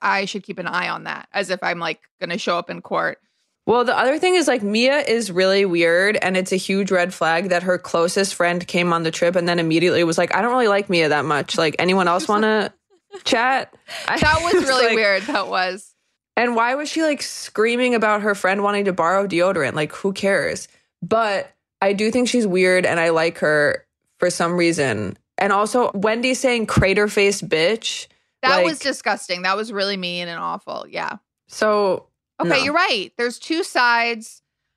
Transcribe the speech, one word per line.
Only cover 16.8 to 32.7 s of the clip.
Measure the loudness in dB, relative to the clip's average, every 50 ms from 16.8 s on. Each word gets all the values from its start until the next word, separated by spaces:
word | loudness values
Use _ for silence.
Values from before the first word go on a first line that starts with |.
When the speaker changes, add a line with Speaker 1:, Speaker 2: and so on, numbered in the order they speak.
| -4 -4
Speaker 2:
she, | -2 0
like, | 0 0 0 -2
screaming | -6 -10 -12 -12 -14 -8 -2 0 0 0 2 2 2 2 2
about | 2 2 2 0 0
her | 0 -2 -2
friend | 0 0 0 0 0
wanting | 0 0 0 0 0
to | 0 0
borrow | 0 2 2 2 2 0
deodorant? | 0 0 2 2 2 2 0 -2 -2 -2
Like, | -2 -4 -4 -4
who | -4 -4 -4 -4
cares? | -2 0 0 0 0 0 -2 -4 -6 -10 -14 _ _ _ _ _ _
But | -6 -2 0 0 0 0 -2 -4 -4 -8 _ _ _ _ _ -2
I | 0 0 2
do | 2 0 0
think | 0 0 0 2
she's | 2 2 2 2
weird, | 2 2 4 4 4 4 2
and | 2 0 0
I | 2 2
like | 2 2 2 0 -2 -2
her | 0 2 2 2 2 2 0 -2 -6 _ _ _ _ _ _ -2
for | 0 0
some | 0 0 -2 0 0 2
reason. | 2 2 2 2 0 0 0 -2 -4 -6 -8 -10 _ _ _ -2
And | 0 0 2
also, | 0 0 0 0 0 0 0 0
Wendy | -2 0 0 0 0 0 -2 0
saying | 0 0 0 0 0 0 0
"crater-faced | 2 2 2 4 4 2 0 0 2 2 2 2 2 0 -4 -2
bitch." | 0 2 2 2 0 0 -4 -6 -8 -8 -10 -14 _ _ _ _ _ _
Speaker 1:
That | 0 2 2 4
Speaker 2:
like | 2
Speaker 1:
was | 2 0 -2
disgusting. | -4 -6 -6 -4 -2 -4 -4 -4 -4 -6 -6 -4
That | -2 0 0 -2
was | -2 -4
really | -4 -4 -2 -2 -2 -4
mean | -6 -6 -6 -6 -8 -8
and | -8 -8
awful. | -8 -6 -8 -8 -10 -10 -12 -12 -12 -10
Yeah. | -8 -8 -8 -8 -8 -12 _ _ _ _ _ _
Speaker 2:
So, | -6 -2 0 2 2 2 2 0 0 -2 -6 _ _ _ _ _ _ -4
Speaker 1:
Okay, | -2 0
Speaker 2:
no. | 0 0
Speaker 1:
you're | 0 0